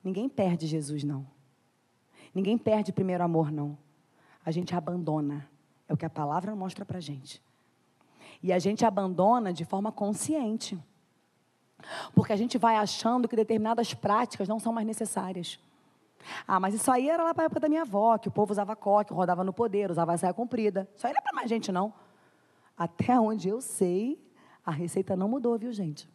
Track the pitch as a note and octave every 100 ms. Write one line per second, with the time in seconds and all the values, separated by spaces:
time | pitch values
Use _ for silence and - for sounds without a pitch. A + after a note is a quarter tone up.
0 | F#3 F#3 C4 - F#3+ F3 D#3 D#3 C#3+ D3+
1 | C#3+ C#3 C3+ _ _ _ _ _ _ _
2 | _ _ - F#3 G3 A3+ - G#3+ G3+ F#3+
3 | F#3+ F3+ F3 D#3+ D3+ D3+ D3 D3 _ _
4 | _ _ _ _ - D#3+ F3 F3 D#3+ F3
5 | D#3+ D#3 D3 C#3+ C#3+ _ _ _ _ D#3+
6 | D#3+ - D3 D#3 F#3+ G#3+ F#3 F#3 G3 F3+
7 | D3 C#3+ C3 - _ _ _ _ _ _
8 | _ _ - - F3 F#3 F3 G#3+ A3+ G3
9 | F#3+ F3+ F#3+ B3 G#3 E3+ E3 G3 G#3 -
10 | G3+ G#3 - D#4 A#3 A3 - F#3 - _
11 | _ _ _ _ _ _ _ _ - -
12 | - - - G#3 A#3+ B3 A#3 A3 G#3 -
13 | A3+ B3 A3+ A3+ A3 A3+ G#3+ A#3 A#3 -
14 | G#3 G#3+ A#3+ - F#3+ A3 A3+ A3+ A3 A3
15 | G#3+ - F#3 F3+ E3+ - _ _ _ _
16 | _ _ - - - F#3 F#3+ A3 - B3
17 | C#4 E4+ E4 E4 D#4+ D#4+ D#4 D#4 D#4 G3+
18 | A3+ A3 G#3 - G#3 G3+ G3+ G#3+ G3+ G#3
19 | G#3 E3+ F3+ F3 F#3+ F#3 A#3 G3+ G3 E3+
20 | E3 E3+ F3+ G3 A#3+ B3+ G#3+ F#3+ G3 -
21 | A#3+ D4 - C4+ A#3 A3+ - F3+ G#3 -
22 | - _ _ _ _ _ _ - E3+ -
23 | - B3 A3 A3 F3 A3 C4 - F#3 F3+
24 | A#3 D#4+ - _ - - - D#3 E3+ F#3+
25 | F#3+ F#3 G3 C4+ A#3+ A#3 A#3 G#3+ F3 D3
26 | -